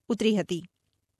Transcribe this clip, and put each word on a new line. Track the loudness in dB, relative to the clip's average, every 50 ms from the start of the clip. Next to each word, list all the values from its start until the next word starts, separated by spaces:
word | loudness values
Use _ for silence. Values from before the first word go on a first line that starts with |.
| _ -6
ઉતરી | -4 0 2 2 2 2
હતી. | 0 -2 -4 -6 -6 -10 _ _ _ _ _ _ _ _ _